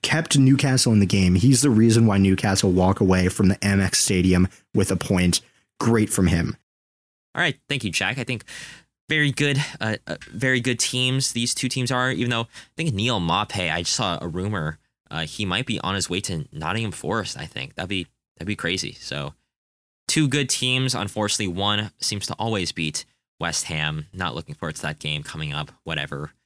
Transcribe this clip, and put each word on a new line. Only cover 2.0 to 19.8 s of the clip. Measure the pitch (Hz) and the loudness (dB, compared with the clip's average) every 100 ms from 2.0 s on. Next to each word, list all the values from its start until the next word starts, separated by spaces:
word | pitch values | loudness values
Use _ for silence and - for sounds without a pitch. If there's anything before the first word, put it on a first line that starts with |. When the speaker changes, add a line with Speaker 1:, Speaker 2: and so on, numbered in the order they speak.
| 113 | 6
Speaker 1:
why | 98 | 6
Newcastle | 98 95 - 85 98 | 4 4 2 2 2
walk | 92 92 92 | 4 4 4
away | 95 92 90 | 4 4 4
from | - 95 | 4 2
the | 98 | 4
Amex | 101 98 95 - | 2 2 2 0
Stadium | - 95 92 90 92 - _ | 2 2 4 4 2 -2 _
with | 110 95 | -2 0
a | 92 | -2
point. | - 92 90 85 _ _ _ _ | 0 2 2 0 _ _ _ _
Great | 113 113 107 | 2 2 2
from | - 92 | 2 4
him. | 85 73 - _ _ _ _ _ _ _ | 2 0 -6 _ _ _ _ _ _ _
Speaker 2:
All | - | -4
right. | 170 - _ | -4 -4 _
Thank | 143 | -4
you, | 104 | -4
Jack. | 82 98 127 | -2 -2 -4
I | |
think | 117 117 - - - - _ _ _ | -6 -6 -8 -16 -16 -20 _ _ _
very | 156 147 | 0 2
good, | - 143 139 147 - | 2 0 0 -4 -4
uh, | 110 107 - | -6 -6 -8
uh, | 82 - | -12 -10
very | 104 131 127 | -4 0 2
good | 123 120 | 0 -2
teams | - 127 127 131 135 | -2 -2 -2 0 -2
these | 120 117 | -2 -2
two | - 127 | -2 -4
teams | 131 123 | -4 -2
are, | 127 127 | 0 0
even | 87 120 | -2 -2
though | 120 | -2
I | 117 - - - | -4 -10 -18 -6
think | 165 | -4
Neil | 101 117 113 | -2 0 0
Maupay, | 85 90 107 95 87 | 0 0 0 -4 -2
I | 80 | -2
just | 87 | -2
saw | - 104 85 | -2 -2 -4
a | 87 | -6
rumor, | 85 98 104 78 78 _ _ _ | -6 -4 -4 -4 -6 _ _ _
uh, | 80 78 | -8 -8
he | - | -6
might | 101 90 123 | -4 -2 -4
be | 104 | -4
on | 90 98 | -4 -4
his | 90 | -4
way | 87 | -4
to | - 85 73 | -4 -8 -8
Nottingham | - 80 104 113 | -8 -6 -4 -6
Forest, | - 73 110 98 - | -6 -4 -4 -4 -10
I | 80 | -12
think. | - 67 | -12 -12
That'd | - 90 | -10 -6
be, | 98 85 _ _ _ | -6 -8 _ _ _
that'd | 87 | -8
be | |
crazy. | 104 85 92 - - | -6 -4 -4 -6 -12
So, | - 71 71 - _ _ _ _ | -10 -8 -8 -12 _ _ _ _